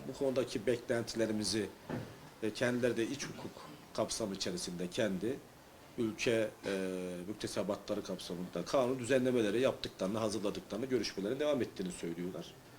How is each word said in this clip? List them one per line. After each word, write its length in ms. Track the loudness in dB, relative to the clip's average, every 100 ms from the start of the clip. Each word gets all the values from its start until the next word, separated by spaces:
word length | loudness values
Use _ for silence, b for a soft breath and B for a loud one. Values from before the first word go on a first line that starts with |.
| -4
bu 100 | 0
konudaki 480 | 2 2 0 0 2
beklentilerimizi, 1000 | 0 2 0 0 0 2 2 2 2 0 -6 -6 -6 -6 -12 -16 -4
e, 100 | -4
kendileri 440 | 2 2 4 4 4
de 100 | 0
iç 180 | -2 -6
hukuk 260 | -8 -10 -12 -16 -16 -6
kapsamı 400 | 0 0 0 -2
içerisinde 560 | 0 -2 -2 -4 -4 -4
kendi 480 | 2 2 2 -2 -4 -8 -20 -20 -20 -12 -2
ülke, 520 | -2 2 4 4 2 -2 -2
e, 340 | 0 0 -2 -4 -4 -6
müktesebatları 760 | -6 -4 -2 0 -2 0 -4
kapsamında 600 | -2 -6 -4 -6 -4 -4
kanun 340 | 2 4 4 2
düzenlemeleri 640 | 4 4 6 4 4 4
yaptıklarını, 580 | 2 2 -6 -2 0 2
hazırladıklarını, 680 | 2 2 0 -2 -6 -4 2
görüşmelerin 540 | 2 2 -2 -2 2
devam 220 | 2 2
ettiğini 300 | 2 -2 -4
söylüyorlar. 640 | -2 -4 -2 -4 -4 -10 -14 B